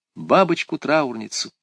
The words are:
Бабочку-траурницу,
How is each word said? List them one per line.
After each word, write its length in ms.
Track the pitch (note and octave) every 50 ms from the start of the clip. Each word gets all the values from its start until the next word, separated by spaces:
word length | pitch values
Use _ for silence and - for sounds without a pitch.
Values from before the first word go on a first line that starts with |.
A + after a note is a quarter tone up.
| _ _ _
Бабочку-траурницу, 1400 | - E2 D#2 B2+ F3+ F#3+ E3 E3+ - - - D#3+ D3+ - C3+ D3+ D#3+ D3 B2+ A#2 A2+ G#2+ G#2 - - - F2+ - _